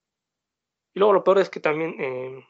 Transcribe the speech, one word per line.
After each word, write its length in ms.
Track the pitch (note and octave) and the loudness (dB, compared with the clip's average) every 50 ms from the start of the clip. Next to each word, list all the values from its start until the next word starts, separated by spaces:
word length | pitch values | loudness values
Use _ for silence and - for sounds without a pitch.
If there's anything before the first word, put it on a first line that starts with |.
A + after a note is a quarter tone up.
| _ _ _ _ _ _ _ _ _ _ _ _ _ _ _ _ _ _ - | _ _ _ _ _ _ _ _ _ _ _ _ _ _ _ _ _ _ -2
Y 40 | F3+ | 2
luego 140 | G3+ G#3+ | 4 4
lo 120 | G3 F3 F3 | 4 4 4
peor 140 | F3+ F#3+ G3 | 4 4 4
es 120 | F#3 - | 2 0
que 100 | - - | -2 -6
también, 340 | - D#3+ D3+ D#3 E3 E3 - - | -4 -4 -2 -2 -4 -6 -6 -8
eh, 440 | D#3 C3 C3 C3 B2+ C3 C3+ C3 - _ | -8 -8 -8 -8 -10 -12 -14 -16 -20 _